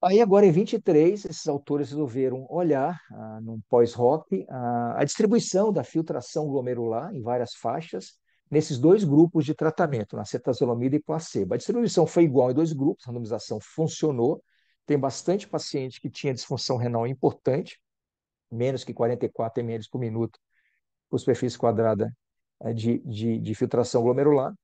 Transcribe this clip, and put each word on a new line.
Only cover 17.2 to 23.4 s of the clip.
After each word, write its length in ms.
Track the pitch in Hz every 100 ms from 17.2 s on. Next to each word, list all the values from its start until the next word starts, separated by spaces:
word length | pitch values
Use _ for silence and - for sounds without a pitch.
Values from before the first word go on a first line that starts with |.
| 147 - - 135 - - _ _ _ _ _ _ _
menos 320 | 117 123 135
que 80 | -
quarenta 320 | 113 117 120
e 60 | 113
quatro 320 | - 113 120
M 100 | 117
L 100 | 113 104
por 80 | 131
minuto 400 | 120 110 113 _ _ _ _ _ _ _ _
por 100 | 127
superfície 380 | - 120 127 117
quadrada, 580 | 120 110 113 107 113 117 _ _ _ _
eh, 140 | 113
de, 240 | 113 110 117
de, 400 | - 107 113
de 160 | 113